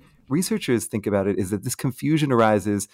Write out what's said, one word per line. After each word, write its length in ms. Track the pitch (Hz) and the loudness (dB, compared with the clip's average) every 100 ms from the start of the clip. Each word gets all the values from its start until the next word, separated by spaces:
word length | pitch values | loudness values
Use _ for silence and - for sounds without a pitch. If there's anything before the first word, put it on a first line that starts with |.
| _ _ - | _ _ -4
researchers 560 | 147 180 214 - 117 - | -2 -2 -4 0 0 0
think 200 | 110 104 | -4 0
about 220 | 101 98 | 0 0
it 100 | 98 | -2
is 120 | 92 | -2
that 160 | 101 123 | -4 -6
this 100 | - | -6
confusion 560 | 135 - 139 156 147 | -6 -4 0 0 2
arises 560 | 117 110 104 104 101 - | 4 4 4 0 -4 -4